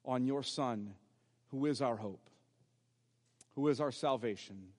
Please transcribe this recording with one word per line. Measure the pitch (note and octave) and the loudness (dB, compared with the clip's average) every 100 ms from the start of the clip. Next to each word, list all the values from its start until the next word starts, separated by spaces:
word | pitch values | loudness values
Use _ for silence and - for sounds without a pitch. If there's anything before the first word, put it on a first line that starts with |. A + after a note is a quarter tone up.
on | - B2+ B2+ | -2 0 2
your | C#3 | 0
Son, | C3 - C3 A2 G#2 G2 _ _ _ _ _ | -2 -2 -2 -2 -6 -12 _ _ _ _ _
who | C3+ D3 | 0 2
is | C3 | 2
our | C3+ A2 | 2 0
hope, | G#2+ F#2 - - _ _ _ _ _ _ _ _ _ _ - - | -4 -8 -14 -20 _ _ _ _ _ _ _ _ _ _ -10 0
who | D3 | 2
is | C3+ | 4
our | D3 | 2
salvation, | - D3 C3 A#2 G2 - G2 F#2 | 0 0 2 0 -4 -8 -14 -16